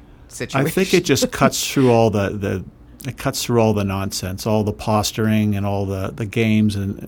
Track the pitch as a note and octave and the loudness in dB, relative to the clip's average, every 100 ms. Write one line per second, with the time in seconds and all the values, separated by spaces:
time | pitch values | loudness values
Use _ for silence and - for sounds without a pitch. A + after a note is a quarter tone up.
0 | - - - - B2 C3+ D3 F3+ F#3+ F#3 | -16 -20 -18 -10 -2 0 2 0 2 2
1 | F3 C3 B3 - C3+ - - C#3 B2+ A#2 | 4 2 0 2 0 0 -2 2 4 6
2 | A2+ G2+ F#2+ G2+ G2+ F#2+ - - - - | 4 2 -2 -2 -2 -4 -6 -18 -20 -14
3 | B2+ - C#3 C3 - A#2+ A2 G#2 G2 G2 | -12 -6 -6 -6 -2 2 2 2 -2 -4
4 | G2 - F#2 F#2 A2+ G#2+ G#2 G#2 - G#2+ | -6 -6 -8 -6 0 0 0 -4 0 0
5 | G2+ - A2 G#2+ G#2+ G2+ G2+ G2+ G2 F#2+ | 0 -2 0 2 2 0 -2 -4 -4 -4
6 | G2 - G#2+ A2+ A2+ G#2+ G#2+ G2+ G2 - | -6 -6 -6 0 2 4 2 0 -4 -6